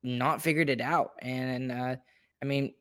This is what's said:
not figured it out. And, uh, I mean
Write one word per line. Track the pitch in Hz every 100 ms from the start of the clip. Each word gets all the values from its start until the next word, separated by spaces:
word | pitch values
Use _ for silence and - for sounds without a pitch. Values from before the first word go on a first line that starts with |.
not | 127 123 135 151
figured | 160 156 151
it | 120
out. | 123 165 - -
And, | 123 127 131 127 127
uh, | 123 127 131 _ _ _ _
I | 139
mean | 139 139 -